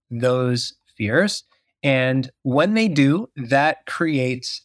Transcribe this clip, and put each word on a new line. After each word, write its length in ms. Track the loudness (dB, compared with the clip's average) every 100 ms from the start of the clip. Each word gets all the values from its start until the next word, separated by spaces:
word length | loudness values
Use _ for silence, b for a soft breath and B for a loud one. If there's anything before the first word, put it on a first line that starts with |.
| -12
those 640 | -4 0 0 0 -2 -4 -12 _
fears. 500 | -8 0 2 0 -2 -12 _ _ _
And 460 | 0 2 2 -2 -4 -6
when 300 | -2 0 2
they 120 | 2 2
do, 420 | 4 4 2 -2
that 520 | -10 0 2 2 -2 -8
creates 760 | -4 -2 0 -2 -4 -8 -14